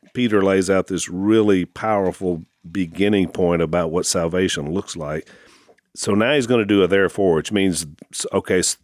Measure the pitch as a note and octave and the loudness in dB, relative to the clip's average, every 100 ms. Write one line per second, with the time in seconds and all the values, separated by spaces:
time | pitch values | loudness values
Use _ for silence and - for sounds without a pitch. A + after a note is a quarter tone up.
0 | _ - A#2+ G#2 F#2+ F#2+ F#2 F#2+ F2+ F2+ | _ -4 0 2 4 2 2 0 0 -6
1 | - F2 G2+ A2 G#2 F#2 F2 - A2 G#2 | -6 -4 2 2 4 2 0 -6 -2 0
2 | F#2 - F#2 E2 - _ E2+ F#2+ E2+ F2 | -2 -2 -6 -6 -10 _ -10 -6 -6 0
3 | G2+ G#2 E2+ - F2 E2+ D#2+ F2 E2 F2 | 2 2 0 0 0 0 0 -2 -2 -2
4 | - F#2 E2 F2+ F#2 - C#2+ F#2+ - E2+ | -2 -2 -2 0 -2 -2 -6 -6 -8 -12
5 | D2 D#2 - - _ _ _ _ _ - | -8 -8 -10 -20 _ _ _ _ _ -10
6 | - G2+ A#2+ D3+ A#2 B2 G2+ G2+ F2 G2 | -2 0 2 0 2 0 2 4 4 4
7 | F#2 - F#2+ D#2+ - G#2 F#2+ D#2+ D2+ D2+ | 2 2 2 2 0 0 0 0 -6 -16
8 | - - - G2 - F#2 - - | -16 -10 -4 -4 0 0 0 -6